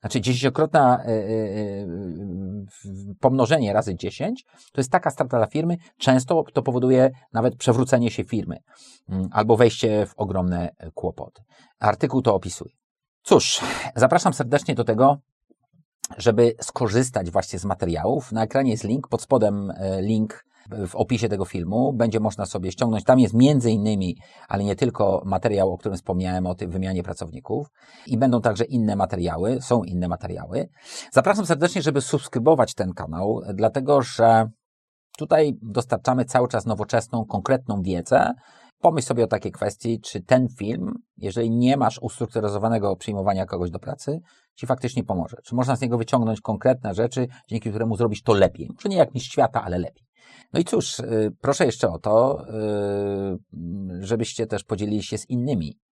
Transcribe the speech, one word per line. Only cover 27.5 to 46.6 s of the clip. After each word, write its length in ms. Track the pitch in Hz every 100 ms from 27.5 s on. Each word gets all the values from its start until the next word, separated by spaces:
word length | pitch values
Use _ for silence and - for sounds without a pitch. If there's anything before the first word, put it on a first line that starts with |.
| 127 147 _ _ - -
I 100 | 113
będą 240 | 131 120
także 240 | 117 101 117
inne 300 | 123 107 101
materiały, 680 | 95 98 87 82 98 127
są 220 | 127 120
inne 240 | 90 90 90
materiały. 640 | 90 92 90 - 127 180 _ - - -
Zapraszam 340 | - - 208 180
serdecznie, 360 | 160 175 -
żeby 200 | 143 139
subskrybować 720 | 131 147 - 131 123 156 113
ten 200 | - 95
kanał, 480 | 87 - 80 101 113 92
dlatego 480 | 95 104 139 135 143
że 480 | 123 - 113 113 113 - _ _ _ _ _ -
tutaj 360 | 151 156 151 123
dostarczamy 640 | 110 104 120 120 - 127 123
cały 220 | 127 123
czas 180 | 110 117
nowoczesną, 600 | 101 104 120 - 117 110
konkretną 560 | 104 - 131 131 101
wiedzę. 520 | 92 92 - - - 254 _ _ _ _
Pomyśl 280 | 175 160 -
sobie 160 | 120
o 40 | 110
takiej 240 | 107 101
kwestii, 480 | - 101 - 117 113
czy 220 | - 101
ten 260 | 90 127 123
film, 440 | - 101 120 92 - _ _
jeżeli 340 | 101 101 113
nie 260 | 117 123 143
masz 220 | 110 -
ustrukturyzowanego 960 | - - 117 117 104 101 110 113 101 92
przyjmowania 500 | - 101 95 95 92
kogoś 260 | 92 87
do 80 | 85
pracy, 400 | - - - 156 _ _ _ _
ci 120 | 123
faktycznie 360 | 127 123 123
pomoże. 340 | - 95 - -
Czy 120 | - 120
można 200 | 127 131
z 60 |
niego 160 | 131 120
wyciągnąć 440 | 113 127 113 107
konkretne 520 | - 107